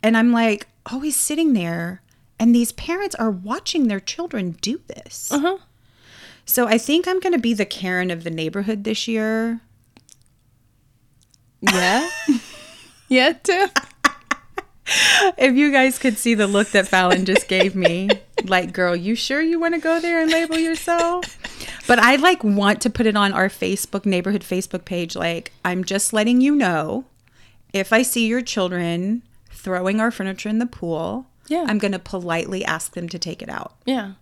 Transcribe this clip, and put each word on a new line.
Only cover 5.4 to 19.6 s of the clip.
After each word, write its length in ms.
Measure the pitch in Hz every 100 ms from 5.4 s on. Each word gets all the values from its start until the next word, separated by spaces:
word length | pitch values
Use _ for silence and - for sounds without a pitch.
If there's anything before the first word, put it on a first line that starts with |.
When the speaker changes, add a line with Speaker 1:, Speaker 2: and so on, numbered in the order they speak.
| 311 381 _ _ _ _ _ - - - -
Speaker 1:
So 220 | - 240
I 100 | 226
think 300 | - 311 359
I'm 120 | 370
gonna 180 | 370 339
be 160 | 233
the 120 | 214 202
Karen 440 | - 185 180 180
of 140 | 170
the 60 | 170
neighborhood 520 | 160 160 185 202 220
this 240 | 208 214 -
year. 540 | 226 220 220 233 233 _ _ _ _ _ - _ _ _ _ _ _ _ _ _ _ _ _ _ _
Speaker 2:
Yeah. 480 | - 185 180 220 330 - -
<laughs> 120 | 247 - - - - - _ _
Yeah, 220 | 254 262 330
too. 260 | - 370 392 294 - - - - _ - - - - - - - - - 392 -
Speaker 1:
If 180 | 269 254
you 160 | 294
guys 260 | 277 262 254
could 200 | 262 208
see 160 | 240
the 120 | 226 202
look 260 | 202 202
that 180 | 202 190
Fallon 340 | 185 180 185
just 240 | 185 190 -
gave 260 | 190 190
me, 360 | 190 180 170 196 202 -
<laughs> 160 | -
like, 300 | 190 185 175
"Girl, 240 | 180 180 175
you 180 | 180 233
sure 260 | - 277
you 200 | 320 330